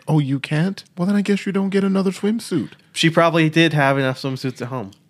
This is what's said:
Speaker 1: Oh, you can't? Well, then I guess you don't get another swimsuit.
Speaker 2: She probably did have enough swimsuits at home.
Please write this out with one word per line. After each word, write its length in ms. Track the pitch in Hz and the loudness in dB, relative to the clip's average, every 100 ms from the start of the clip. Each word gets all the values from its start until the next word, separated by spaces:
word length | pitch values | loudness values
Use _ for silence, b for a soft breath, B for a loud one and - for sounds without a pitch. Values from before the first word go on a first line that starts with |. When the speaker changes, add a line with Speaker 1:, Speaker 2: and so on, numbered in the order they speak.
| - | 0
Speaker 1:
Oh, 120 | 151 | 0
you 200 | 135 139 | 2 -2
can't? 460 | - 151 185 196 - - | -2 -2 -2 -4 -12 -6
Well, 80 | 180 | -2
then 100 | 202 | 0
I 60 | |
guess 240 | 202 196 202 | 0 -2 -2
you 60 | |
don't 180 | 196 196 | -2 -2
get 120 | 196 | 0
another 280 | 196 190 190 | 0 0 0
swimsuit. 640 | 185 202 226 - 170 90 - _ | -2 -2 -4 -2 -4 -4 -8 _
Speaker 2:
She 160 | - 165 | 0 2
probably 400 | 165 170 165 156 | 4 4 4 2
did 240 | 165 165 | 4 2
have 240 | 147 135 139 | 4 2 2
enough 240 | 131 127 | 0 -2
swimsuits 400 | 139 131 131 123 | -6 -6 -6 -8
at 80 | 123 | -8
home. 220 | 131 98 92 | -8 -10 -14